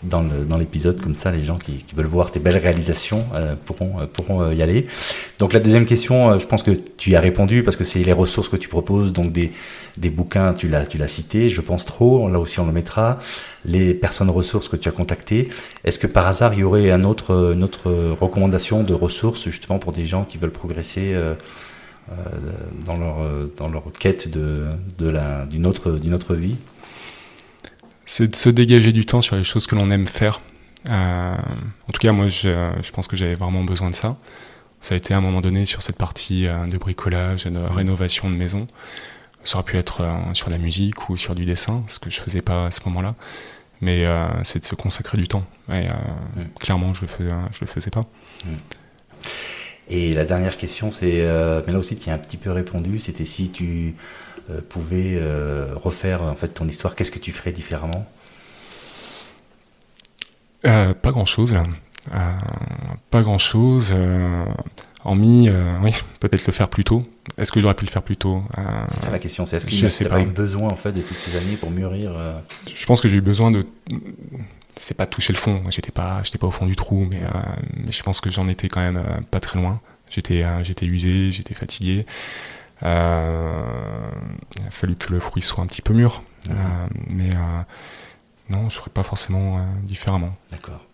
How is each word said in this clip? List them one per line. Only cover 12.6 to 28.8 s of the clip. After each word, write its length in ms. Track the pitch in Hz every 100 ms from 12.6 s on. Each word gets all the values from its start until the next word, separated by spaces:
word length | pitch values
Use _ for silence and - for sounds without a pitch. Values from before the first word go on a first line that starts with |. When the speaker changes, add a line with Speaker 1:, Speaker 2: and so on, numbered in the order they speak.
| 85
Speaker 1:
le 80 |
mettra, 460 | 82 82 - 113 135 - - - -
les 300 | 85 90 92
personnes 360 | 90 98 - 95
ressources 380 | 87 90 107 -
que 80 | 82
tu 140 | -
as 20 |
contactées. 560 | - 87 90 - 110 127 - - - -
Est-ce 140 | -
que 80 | -
par 200 | - 90
hasard 260 | 95 120 101
il 40 |
y 40 |
aurait 280 | 95 104 101
un 140 | 92 95
autre, 480 | 90 - 92 87
une 100 | 87
autre 260 | 95 - 92 87 85 82
recommandation 640 | 92 101 95 92 - 110
de 100 | 101
ressources 520 | 85 85 - 110 117 -
justement 340 | 80 - 95
pour 140 | 90
des 120 | 82 82
gens 200 | 92 98
qui 120 | 80
veulent 140 | 85
progresser, 640 | - 85 82 82 - 95
euh, 220 | 92 82 80 - - - - - - -
euh, 40 | 87 90 - - - 78 - 85
dans 120 | 85
leur, 240 | 82 76
euh, 240 | 78 71 73 -
dans 140 | 76
leur 240 | 78 76
quête 360 | - 95 92 82
de, 360 | 78 76 76 76 82 95 90
de 100 | 82
la, 360 | 78 71 69 69
d'une 200 | 78 90
autre, 260 | 90 90
d'une 220 | 78 80
autre 220 | 87 - 85
vie ? 200 | 90 127 - - - - - - - - - _ - _ - _ -
Speaker 2:
C'est 220 | - 113
de 80 | -
se 140 | 123
dégager 420 | 120 120 120